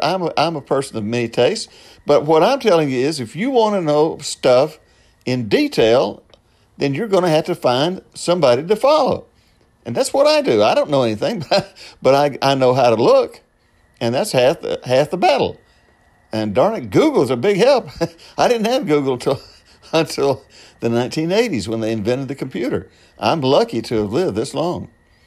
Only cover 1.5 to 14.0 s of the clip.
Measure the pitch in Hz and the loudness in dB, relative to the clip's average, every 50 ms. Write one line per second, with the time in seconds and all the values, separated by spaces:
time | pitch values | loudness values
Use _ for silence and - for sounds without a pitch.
1.5 | 214 220 - - - - - - - _ _ - 147 143 143 147 165 156 170 226 | 2 -2 -8 -14 -16 -20 -20 -20 -20 _ _ 2 2 2 4 2 2 4 4 2
2.5 | 277 269 240 214 175 165 156 139 131 123 127 147 165 143 120 107 - 151 220 277 | 2 0 2 2 2 2 2 0 -2 -2 -2 -2 -2 -6 -8 -10 -8 -6 -6 0
3.5 | 269 233 220 214 208 190 170 151 147 151 156 160 - - - - - - - 139 | 0 2 2 2 0 -2 0 0 2 2 2 0 -2 -8 -10 -12 -10 -2 2 4
4.5 | 127 127 143 156 - - _ _ _ _ _ _ _ _ _ 123 127 127 117 101 | 4 4 4 0 -4 -14 _ _ _ _ _ _ _ _ _ -4 -4 -4 -2 0
5.5 | - - 302 - - 156 120 110 117 131 175 202 - - _ _ - _ _ _ | 0 0 0 0 2 2 4 4 4 4 2 0 -4 -10 _ _ -20 _ _ _
6.5 | _ _ _ _ _ - - 139 135 143 233 214 190 175 180 175 156 156 160 - | _ _ _ _ _ -4 -4 -4 -2 -4 -2 0 0 2 2 2 2 0 0 -2
7.5 | 170 - - 135 123 127 147 175 185 - - _ _ - - - 175 180 147 127 | -6 -2 0 0 0 2 0 -2 -4 -8 -12 _ _ -8 -4 -2 0 2 4 2
8.5 | 120 127 160 175 214 214 - 269 311 311 269 214 - - - _ _ _ _ _ | 2 2 0 -2 -2 0 2 2 4 4 2 0 -2 -4 -8 _ _ _ _ _
9.5 | _ _ _ _ _ _ _ 120 120 214 262 - - 269 285 302 311 302 269 - | _ _ _ _ _ _ _ -8 -4 -4 -4 -2 0 2 2 4 2 2 2 2
10.5 | 123 104 104 113 - 285 285 - 143 139 127 113 110 104 139 151 247 196 143 - | 2 4 4 4 2 0 0 0 0 0 0 0 -2 -2 -4 -4 -4 -6 -4 -2
11.5 | 190 202 196 - _ - - - - _ - 127 135 139 147 143 - - - 135 | -2 -2 -2 -4 _ -20 -20 -20 -20 _ 2 2 4 4 2 0 -2 0 0 0
12.5 | 139 135 131 123 127 135 127 120 113 107 131 190 262 269 - - - - _ _ | 2 4 2 2 4 4 4 2 2 4 4 4 4 2 2 -2 -8 -18 _ _
13.5 | _ _ _ _ _ _ _ _ _ _ | _ _ _ _ _ _ _ _ _ _